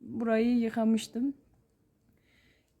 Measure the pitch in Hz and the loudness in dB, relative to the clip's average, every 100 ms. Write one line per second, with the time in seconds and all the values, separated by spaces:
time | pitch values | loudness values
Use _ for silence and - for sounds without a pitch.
0 | 214 226 233 220 233 240 226 233 226 220 | -12 -4 0 2 2 2 0 0 2 2
1 | - 226 277 277 _ _ _ _ _ _ | -2 -4 -4 -6 _ _ _ _ _ _
2 | _ _ _ _ _ _ _ _ | _ _ _ _ _ _ _ _